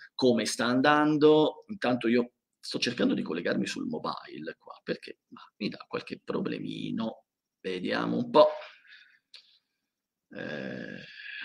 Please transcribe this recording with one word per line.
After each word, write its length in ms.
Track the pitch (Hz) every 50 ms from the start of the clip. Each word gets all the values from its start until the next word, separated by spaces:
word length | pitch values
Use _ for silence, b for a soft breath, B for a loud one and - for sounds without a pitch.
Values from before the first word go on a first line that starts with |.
| B B B
come 300 | - 131 127 117 110 107
sta 200 | 107 - - 113
andando. 1000 | 120 123 131 131 147 147 151 151 151 156 147 147 151 151 156 156 135 - - - -
Intanto 400 | 107 101 - 123 127 123 120 113
io 240 | 120 123 120 - _ _ _ _ _ _
sto 200 | - - - 143
cercando 340 | - 123 123 - - 277 226
di 80 | 196
collegarmi 440 | - - 78 87 87 - - - -
sul 200 | - - - -
mobile 720 | - 78 - - 82 - - - - 65 65 78 80 - _
qua, 220 | - - - -
perché, 380 | _ - - - - - - _ _ _
ma, 120 | - - - - _ -
mi 100 | - -
dà 180 | - - - _
qualche 340 | - - - - - - _
problemino. 1040 | - - - - - - 52 50 53 53 53 53 - - 104 113 113 - - _ _ _ _ _ _ _ _
Vediamo 580 | - 95 92 92 95 104 110 113 117 113 117 117
un 120 | 120 -
po'. 180 | - 151 151 151 - B B B B B B B B B B B B B B _ - - - _ _ _ _ _ _ _ _ _ _ _ _ _ _ _ _ _
Eh, 760 | - - 85 80 76 71 65 62 62 62 57 53 50 50 50 B B B B B B B B